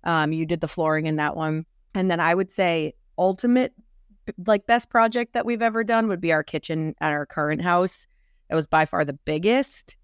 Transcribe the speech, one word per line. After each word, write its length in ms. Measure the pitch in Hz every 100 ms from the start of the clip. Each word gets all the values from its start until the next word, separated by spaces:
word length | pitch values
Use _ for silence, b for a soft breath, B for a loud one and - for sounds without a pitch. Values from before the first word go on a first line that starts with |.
Um, 300 | 170 165 151
you 100 | 160
did 160 | 160 170
the 80 | 160
flooring 380 | - 160 156 156
in 100 | 156
that 180 | 151
one. 300 | - 156 156 160 _ _
And 160 | 202 185
then 100 | 170
I 140 | 165
would 160 | 175 190
say 420 | - 185 165 156 - _ -
ultimate, 560 | 185 190 240 247 254 _ _ _ _ _ -
b-, 80 | - 180
like, 200 | 208 -
best 240 | 233 -
project 420 | 233 226 240 240
that 140 | 247 226
we've 160 | 233
ever 200 | 233 220
done 260 | 220 226 226
would 120 | 180
be 140 | 170
our 80 | 156
kitchen 520 | - 156 - 160 156 -
at 120 | 156
our 120 | 147
current 380 | 143 - 147 160
house. 440 | 175 175 185 - - _ _ _ _
It 40 |
was 120 | 165 151
by 180 | 156
far 220 | 156 175 147
the 80 |
biggest 840 | 139 - 156 190 254 277 - - -